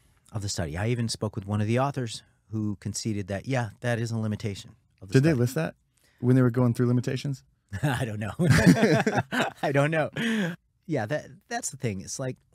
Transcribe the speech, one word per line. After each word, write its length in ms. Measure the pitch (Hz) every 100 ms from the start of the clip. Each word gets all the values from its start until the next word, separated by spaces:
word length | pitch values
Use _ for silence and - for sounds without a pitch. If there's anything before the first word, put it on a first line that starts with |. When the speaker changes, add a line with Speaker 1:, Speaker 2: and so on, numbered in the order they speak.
| _ _ _
Speaker 1:
of 100 | 101
the 80 | 104
study. 280 | - 82 80
I 120 | 110
even 200 | 120 113
spoke 260 | - 107 -
with 100 | 98
one 120 | 104
of 60 | 104
the 120 | 117
authors 420 | 139 135 117 - - _ -
who 240 | 110 104 101
conceded 480 | 101 - 117 104 95
that, 200 | 98 -
yeah, 220 | 131 110 -
that 180 | 123 113
is 120 | 113
a 60 | 113
limitation 580 | 110 104 110 98 - - _ _
of 60 | 95
the 60 |
Speaker 2:
Did 100 | 131
they 60 | 156
Speaker 1:
study. 100 | 135
Speaker 2:
list 160 | 120 156
that 200 | 165 - _ _ _ _
when 160 | 123 131
they 60 |
were 80 | 123
going 220 | 120 123 117
through 120 | 120
limitations? 560 | 123 123 131 143 135 _ _
Speaker 1:
<laughs> 200 | _ 98
I 220 | 151 120 117
don't 140 | 104
know. 120 | 107 -
<laughs> 20 | 180 - 214 226 214 180 208 208 - 247 - -
I 80 | 165
don't 200 | 139 147
know. 180 | 160 143 - 226 220 175 175 _ _ -
Yeah, 180 | 143 110
that, 220 | 151 - - -
that's 220 | 233 -
the 80 | 135
thing. 240 | 120 95
It's 180 | 71 -
like 180 | 131 127 _